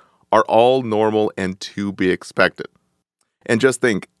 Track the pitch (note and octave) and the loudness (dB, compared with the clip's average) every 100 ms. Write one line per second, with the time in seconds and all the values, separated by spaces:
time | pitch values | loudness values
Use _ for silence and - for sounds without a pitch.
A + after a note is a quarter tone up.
0 | _ _ _ G#2+ - A2 A#2+ C3 A#2+ G#2+ | _ _ _ 0 2 2 2 2 -2 -2
1 | A2 G#2+ G#2+ - F#2+ F#2+ - - G2+ F#2 | 0 0 -2 -4 -6 -8 -12 -8 -8 -2
2 | F#2 F2 - - F#2 - - _ _ _ | -2 -2 -4 0 0 -2 -14 _ _ _
3 | _ _ _ _ - A#2 C3+ B2+ B2+ G2 | _ _ _ _ 0 2 2 0 -2 -2
4 | - _ | -6 _